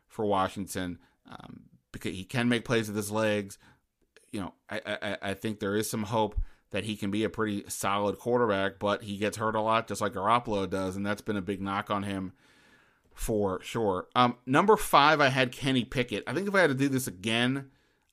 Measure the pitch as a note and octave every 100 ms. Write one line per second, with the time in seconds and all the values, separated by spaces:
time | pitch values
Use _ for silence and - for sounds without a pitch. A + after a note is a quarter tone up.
0 | _ - G#2+ F#2+ F#2+ - F#2 F#2+ F2+ E2+
1 | _ _ - - - - - _ _ -
2 | A2 F#2 F#2+ B2 A#2+ A#2+ A2+ A#2 G#2+ G#2
3 | G2 G#2+ A2 G#2 G2 - - _ _ _
4 | _ _ _ G#2+ F2 - - G#2+ - G#2
5 | G2+ G2+ G2+ F#2+ A2+ G#2 G2+ G#2 A2 A#2
6 | G2+ A#2 G#2 - - - _ G2+ G#2 G#2+
7 | G2+ G2+ G#2+ - A2 G2+ - - G2 G2+
8 | G2+ G2 A#2+ B2 A#2 G2 G2 F#2+ G2+ G2+
9 | A2 G2 G#2 G2 A2 A2 G#2+ A2+ A2+ G2+
10 | G#2 F#2 G2 A#2 C3+ G#2 F#2+ F#2+ F#2+ F#2+
11 | G2+ G#2 - G#2 F#2 G2 G2 G2 - G#2
12 | G2+ G2 F#2+ - _ _ _ _ _ _
13 | _ - - G#2+ G2+ F2+ - A#2+ G#2+ F2+
14 | - B2 B2 A#2 - C#3 G3+ G#3 - D#3+
15 | C#3+ D#3 C#3 C3 B2+ - C3+ C3 G#2+ -
16 | A#2+ G2+ - C3+ G3 G3 E3 C3 C#3 C3
17 | B2+ F2+ G2+ A2+ B2 C3+ C3 _ _ _
18 | _